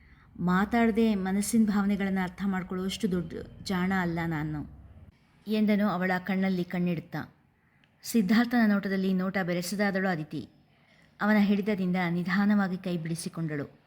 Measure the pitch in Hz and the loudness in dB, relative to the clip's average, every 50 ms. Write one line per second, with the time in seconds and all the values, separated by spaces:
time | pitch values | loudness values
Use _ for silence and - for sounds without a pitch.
0 | - - - - _ - - - 175 180 180 185 208 208 - 233 233 226 208 226 | -20 -20 -20 -20 _ -18 -10 -4 0 2 2 2 2 2 2 2 4 4 4 4
1 | 226 226 214 196 185 190 190 202 208 - - 226 220 208 196 208 196 202 208 190 | 4 4 2 2 0 0 0 0 0 2 4 4 4 4 4 2 2 2 0 0
2 | 202 196 190 190 185 175 180 - 190 202 190 185 180 - 190 185 185 190 185 - | 0 0 0 -2 -2 -4 -4 -4 -4 -2 -2 -2 -4 -6 -6 -6 -4 -4 -4 -4
3 | - 196 185 175 160 - - - - - - - - - 196 180 180 185 196 190 | -2 -2 -2 -2 -4 -4 -8 -12 -12 -14 -16 -12 -8 -4 -2 -2 0 0 0 0
4 | 180 175 165 170 165 170 165 151 151 156 151 151 139 - - - - - - - | -2 -2 -2 -4 -4 -4 -4 -4 -4 -4 -6 -8 -8 -10 -14 -20 -20 -20 -20 -20
5 | - - - _ _ _ _ _ _ - 214 214 214 208 214 196 208 208 170 180 | -20 -20 -20 _ _ _ _ _ _ -4 0 2 2 4 4 2 2 0 0 0
6 | 185 185 185 180 180 - 190 190 190 190 190 180 175 175 - 180 180 175 175 160 | 0 0 0 -2 -2 -2 -2 0 0 0 0 -2 -2 -2 -2 -2 0 0 0 -2
7 | - - - 151 - - - _ _ _ _ _ _ _ _ _ _ _ _ _ | -4 -8 -10 -10 -10 -12 -14 _ _ _ _ _ _ _ _ _ _ _ _ _
8 | - - - 233 202 180 185 220 240 240 247 240 226 208 202 196 196 202 196 196 | -8 -2 0 2 2 4 4 4 2 2 2 4 4 4 4 2 0 0 -2 0
9 | 190 190 190 185 185 190 180 202 185 170 175 175 175 - 208 190 208 202 185 190 | 0 2 0 0 0 -2 -2 -2 -2 -2 -2 -2 -4 -4 -2 -2 0 0 0 0
10 | 190 190 180 151 156 - - 147 - - _ _ _ _ _ _ _ _ _ _ | 0 0 -2 -2 -4 -6 -8 -10 -10 -10 _ _ _ _ _ _ _ _ _ _
11 | _ _ _ - - 208 214 214 202 196 208 196 190 214 214 190 190 180 180 185 | _ _ _ -2 2 4 4 6 6 4 4 2 0 0 -2 0 0 0 0 0
12 | 180 170 170 175 175 185 180 202 202 202 214 208 196 185 185 180 - 185 175 170 | 0 0 0 -2 -2 0 0 2 2 4 4 4 2 0 -2 -4 -4 -4 -4 -4
13 | 160 165 170 165 - 180 - 165 165 156 151 143 135 - - _ _ | -4 -4 -6 -6 -6 -8 -8 -6 -6 -6 -4 -6 -8 -8 -12 _ _